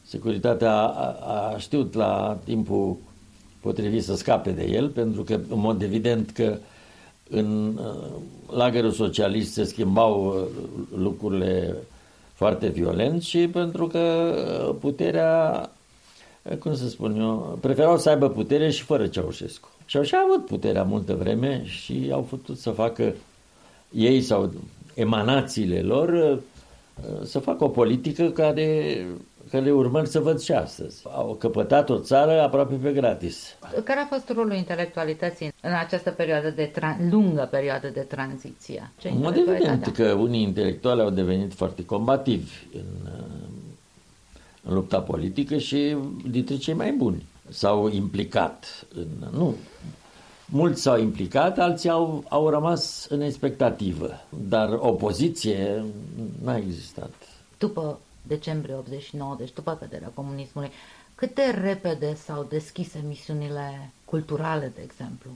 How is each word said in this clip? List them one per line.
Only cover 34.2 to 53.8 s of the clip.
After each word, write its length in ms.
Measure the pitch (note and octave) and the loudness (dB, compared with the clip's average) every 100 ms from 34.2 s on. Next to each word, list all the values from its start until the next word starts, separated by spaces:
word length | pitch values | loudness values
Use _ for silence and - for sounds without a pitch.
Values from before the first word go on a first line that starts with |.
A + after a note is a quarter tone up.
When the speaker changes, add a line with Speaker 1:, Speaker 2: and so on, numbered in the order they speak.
| C4 | -4
Speaker 2:
rolul 180 | A3+ A3 | -2 0
intelectualității 1000 | F#3+ F3 E3+ E3+ E3+ D#3+ D#3 F3 E3+ D#3 - | 0 -2 -4 -4 -4 -4 -2 -4 -4 -10 -6
în 100 | - | -4
această 360 | F3 E3 F3+ F3+ | -2 -2 -2 -2
perioadă 400 | E3+ E3 D3+ D#3 | -2 0 2 0
de 220 | D3+ D3 - | -2 -4 -2
tran-, 300 | D#3 - F3 | -2 0 4
lungă 360 | G#3+ G3 D3+ B2+ | 6 6 2 0
perioadă 360 | C#3 C#3 C3+ C#3 | 0 0 -2 -4
de 120 | C3+ | -6
tranziție? 920 | C3+ C#3 C3 C3+ B2+ B2 - - - - | -6 -6 -6 -8 -14 -18 -12 -12 -12 -10
Ce 100 | - | -4
Speaker 1:
În 60 | B2 | 0
mod 180 | D3+ | 2
Speaker 2:
intelectualitate 360 | A#3+ F4+ F4+ D3+ C3 - | 4 4 4 4 2 0
Speaker 1:
evident 200 | - G#2+ | 2 4
Speaker 2:
a 40 | |
Speaker 1:
că 0 | G2+ | 4
unii 200 | A#2 A#2 | 2 2
intelectuali 600 | G#2 F#2+ G#2+ - B2 A#2+ | 2 2 0 2 2 4
au 80 | G#2+ | 4
devenit 440 | F#2 F#2 F#2 G2 | 2 2 2 0
foarte 320 | F#2 F#2 F2 | -2 -4 -4
combativi 640 | F2 G#2 A2+ C3+ C3 G2+ D#2 - - | -4 -2 2 2 2 0 -2 -14 -14
în, 360 | - F#2 F#2 F2+ - - - - - - - _ _ _ _ _ - - - | -12 -10 -10 -10 -10 -12 -12 -14 -14 -16 -20 _ _ _ _ _ -20 -20 -14
în 100 | - | -2
lupta 260 | F#2+ F#2+ F#2+ | -2 2 -2
politică 580 | - F2+ D3+ G2 C#3 D3 | 0 -2 -2 -2 0 -2
și 380 | - C#3+ C#3+ D3 C#3 - B2+ | 0 0 0 -2 -6 -8 -2
dintre 280 | A#2+ B2+ C#3 | -2 -2 -4
cei 160 | - | -2
mai 180 | D#3+ A#3+ | -2 0
buni 340 | C#4 A#2+ E2 - - - | 2 0 0 -8 -20 -18
s-au 380 | - G2+ G#2 G#2+ | -2 2 4 2
implicat 960 | G#2 G2 G2 G#2 A2 E2+ - - - - | 0 -2 -4 -2 0 0 -4 -18 -18 -16
în... 100 | - D#2+ - - C#3 | -10 -10 -8 -6 0
Nu, 180 | E3 - - - D#3 - - - - - | 0 -2 -10 -18 -18 -18 -20 -20 -20 -20
mulți 360 | - C#3+ E3 - | -4 2 2 2
s-au 180 | C#3 A#2 | 4 4
implicat, 600 | A2 - F#2+ C#3 E3+ F#3+ | 2 -2 0 2 2 4
alții 300 | F3 E3+ E3+ | 2 2 0
au, 340 | E3 E3 D3+ - | 2 0 -2 -2
au 200 | D3 D#3 | 2 4
rămas 560 | D3+ D#3+ E3 - - - | 2 2 0 -2 -8 -6
în 120 | D3 | -2
expectativă, 880 | D3 B2+ C#3 - B2 - | -2 -2 -4 2 2 2